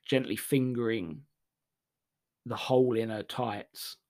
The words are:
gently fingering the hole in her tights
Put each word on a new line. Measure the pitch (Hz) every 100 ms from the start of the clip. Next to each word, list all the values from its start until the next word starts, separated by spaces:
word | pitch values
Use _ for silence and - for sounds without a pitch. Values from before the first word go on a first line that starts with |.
| -
gently | 135 127 107
fingering | - 139 127 120 117 113 85 78 - _ _ _ _ _ _ _ _ _ _ _ 120
the | 113
hole | - 131 127 113
in | 113
her | 107
tights | 101 - 120 104 - - - - _